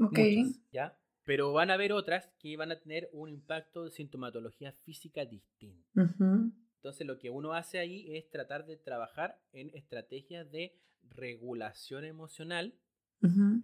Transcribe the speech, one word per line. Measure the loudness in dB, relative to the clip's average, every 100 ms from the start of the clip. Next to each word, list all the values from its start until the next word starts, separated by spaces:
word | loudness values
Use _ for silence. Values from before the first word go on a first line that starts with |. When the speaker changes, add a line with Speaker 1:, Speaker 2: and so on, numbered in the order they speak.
Speaker 1:
Ok. | 4 8
Speaker 2:
Muchas, | 8 8 4 -2 _
¿ya? | -6 -6 -8 _ _
Pero | 0 2 4
van | 4 4
a |
haber | 4 2
otras | 0 0 -2 -2 _
que | -12 -8
van | -6
a | -8
tener | -6 -8 -6
un | -10 -12
impacto | -14 -8 -8 -6 -10
de | -10
sintomatología | -10 -12 -8 -8 -8 -10 -14 -18
física | -16 -20 -18 -12 -10 -10
distinta. | -12 _ _ -20 -20 _
Speaker 1:
Ujú. | 2 4 4 4 4 2 -4 _ _
Speaker 2:
Entonces, | -16 -10 -8
lo | -8
que | -8
uno | -8 -6
hace | -6 -6 -6
ahí | -6 -8 -12 -14
es | -10
tratar | -12 -8 -10 -10
de | -14
trabajar | -8 -8 -6 -6 -6 -8 _
en | -16 -16
estrategias | -16 -12 -12 -10 -14 -12 -16 -12
de | -10 -10 _ _ _
regulación | _ -12 -12 -10 -10 -8 -8 -10 -12 -12
emocional. | -12 -14 -16 -14 -6 -6 -6 -10 _ _ _ _
Speaker 1:
Ujú. | 4 8 6 4